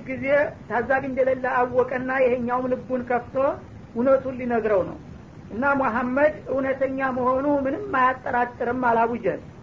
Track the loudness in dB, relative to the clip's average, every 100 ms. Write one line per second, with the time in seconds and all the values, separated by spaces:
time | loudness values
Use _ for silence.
0 | -4 -6 0 2 2 -4 -4 -4 0 0
1 | 0 0 2 2 0 0 2 2 0 0
2 | -2 2 4 2 0 -2 0 -4 -2 -4
3 | 0 -2 -2 0 0 0 -8 -18 -10 0
4 | 4 4 2 -6 -2 0 2 2 0 -6
5 | -16 -18 -18 -18 -12 -2 0 2 2 0
6 | 0 2 2 2 -4 -2 0 0 -2 0
7 | -2 0 2 2 2 2 0 -2 -2 2
8 | 2 2 -2 0 0 -2 -4 0 2 4
9 | 2 2 -2 -2 -8 -18